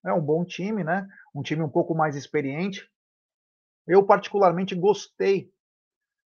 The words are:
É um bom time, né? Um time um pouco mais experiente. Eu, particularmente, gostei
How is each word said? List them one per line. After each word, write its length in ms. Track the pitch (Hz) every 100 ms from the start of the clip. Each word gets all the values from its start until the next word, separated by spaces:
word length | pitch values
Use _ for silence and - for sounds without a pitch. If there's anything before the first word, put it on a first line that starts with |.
É 80 | 180
um 80 | 196
bom 240 | 147 160
time, 380 | 175 - 190 220
né? 260 | 156 185 190 - _
Um 80 | 147
time 200 | 135 156
um 60 | 160
pouco 260 | 175 165
mais 220 | 160 156 143
experiente. 720 | 131 151 139 143 196 190 - _ _ _ _ _ _ _ _ _ -
Eu, 180 | 185
particularmente, 720 | 196 202 - 202 190 170 190
gostei 760 | 180 190 202 - _ 190 196 - _ _ _ _ _ _ _ _